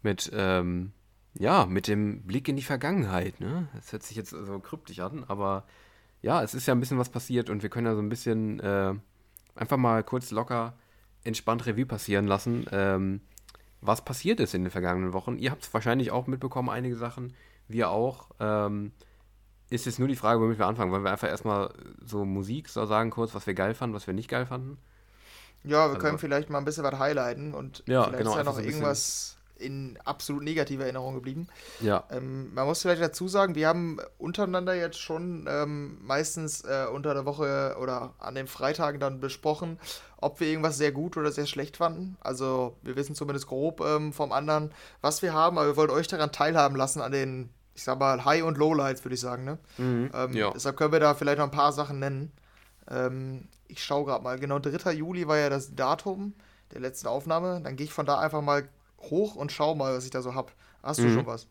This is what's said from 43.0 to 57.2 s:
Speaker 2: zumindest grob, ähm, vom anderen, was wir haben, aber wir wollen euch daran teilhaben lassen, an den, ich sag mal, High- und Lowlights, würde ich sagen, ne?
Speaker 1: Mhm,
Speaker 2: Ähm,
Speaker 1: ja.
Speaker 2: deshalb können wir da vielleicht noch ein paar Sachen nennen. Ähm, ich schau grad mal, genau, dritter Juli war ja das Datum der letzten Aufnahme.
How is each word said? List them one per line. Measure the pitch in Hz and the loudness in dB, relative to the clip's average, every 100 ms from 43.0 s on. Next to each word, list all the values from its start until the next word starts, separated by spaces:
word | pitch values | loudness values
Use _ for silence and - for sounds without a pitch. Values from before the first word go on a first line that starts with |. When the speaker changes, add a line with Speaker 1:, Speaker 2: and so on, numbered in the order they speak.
| 143 147 | -4 -4
Speaker 2:
zumindest | 143 139 139 | -4 -4 -4
grob, | 131 156 160 | -2 -2 0
ähm, | 151 151 151 | 2 2 0
vom | 143 147 | -2 0
anderen, | 127 147 151 151 - - - | 0 2 2 0 -8 -20 -2
was | 143 151 | 0 2
wir | 185 | 0
haben, | 156 165 170 | 4 4 6
aber | 147 | 4
wir | 143 | 6
wollen | 151 | 4
euch | 139 165 | 4 0
daran | 175 151 | 0 0
teilhaben | - 147 165 143 135 | 2 4 6 6 4
lassen, | 131 151 | 0 0
an | 123 | -2
den, | 139 135 131 120 - _ | 0 -2 -4 -10 -14 _
ich | - | -10
sag | - 131 | -4 2
mal, | 139 127 127 | 4 4 4
High- | 160 | 4
und | 165 143 | 4 4
Lowlights, | 156 156 139 127 | 4 6 2 -2
würde | 127 123 | -4 -4
ich | |
sagen, | 123 123 | -4 -6
ne? | 131 156 - - | -6 -8 -12 -4
Speaker 1:
Mhm, | 127 120 131 | 0 2 0
Speaker 2:
Ähm, | - 127 | -2 -2
Speaker 1:
ja. | 120 104 | 2 0
Speaker 2:
deshalb | - 139 135 | 0 -4 2
können | 151 | 4
wir | 160 | 6
da | 147 143 | 6 6
vielleicht | 143 143 | 2 2
noch | 143 | 2
ein | |
paar | 143 147 | 4 4
Sachen | 143 147 139 | 4 -4 -2
nennen. | 139 135 151 - - - - _ - | -4 -4 -8 -12 -20 -20 -20 _ -8
Ähm, | 127 127 131 131 131 - _ _ | -2 -2 -2 -8 -10 -14 _ _
ich | - | -12
schau | - 143 147 | -2 0 0
grad | 127 | -2
mal, | 123 127 | -2 -4
genau, | 139 139 | -2 -2
dritter | 143 160 185 | 0 -2 0
Juli | 156 160 180 156 | 0 -2 -4 2
war | 151 | 4
ja | 147 | 4
das | 139 135 - | 2 -4 -2
Datum | 131 160 202 190 202 202 - - _ | 2 2 0 -4 -6 -8 -20 -20 _
der | - | -8
letzten | 127 131 - | -8 -6 -4
Aufnahme. | 127 | -4